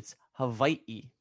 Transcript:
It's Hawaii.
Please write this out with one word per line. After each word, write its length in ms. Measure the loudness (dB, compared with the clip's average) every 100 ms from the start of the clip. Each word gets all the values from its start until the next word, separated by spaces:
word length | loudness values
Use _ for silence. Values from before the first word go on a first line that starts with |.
It's 140 | -18 -20 _
Hawaii. 760 | -2 -2 4 2 2 -4 -12 -12 _